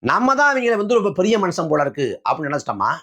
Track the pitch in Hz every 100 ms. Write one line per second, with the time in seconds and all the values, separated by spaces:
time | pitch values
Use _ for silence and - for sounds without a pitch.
0 | - 165 254 269 294 262 240 220 202 240
1 | 202 160 185 220 190 170 165 151 143 139
2 | 131 92 107 135 151 143 - 104 104 160